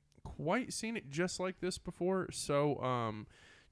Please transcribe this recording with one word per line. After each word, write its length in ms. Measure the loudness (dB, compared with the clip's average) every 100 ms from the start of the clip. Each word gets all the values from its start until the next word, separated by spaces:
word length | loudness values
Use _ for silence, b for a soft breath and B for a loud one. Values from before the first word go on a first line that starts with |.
| _ -16
quite 480 | -12 -4 0 0 0
seen 240 | -4 -4 -6
it 140 | -4
just 280 | 0 0 0
like 220 | -4 -2
this 180 | -4 -4
before. 500 | -8 -2 2 2 0
So, 500 | -4 2 4 4 4
um, 440 | 2 2 0 -4 -8 b b b b